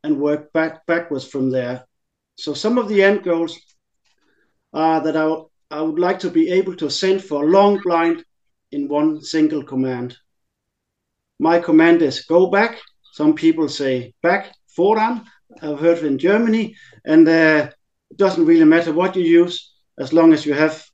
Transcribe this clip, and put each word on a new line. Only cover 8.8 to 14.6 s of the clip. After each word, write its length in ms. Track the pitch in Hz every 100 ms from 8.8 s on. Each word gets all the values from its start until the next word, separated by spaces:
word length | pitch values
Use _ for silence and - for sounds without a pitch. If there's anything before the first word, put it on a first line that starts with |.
| 143
one 320 | 147 156 151
single 420 | - 160 151 151
command. 540 | 135 131 131 127 123 - _ _ _ _ _ _ _ _ _ _ _ _
My 180 | 156 170
command 440 | 170 156 165 170
is 240 | 156 131 -
"go 220 | 170 185
back." 320 | 202 226 226 - _ _
Some 200 | - 151
people 360 | 151 160 156 147
say 440 | - 139 127 120 _
"back", 300 | 170 190 - _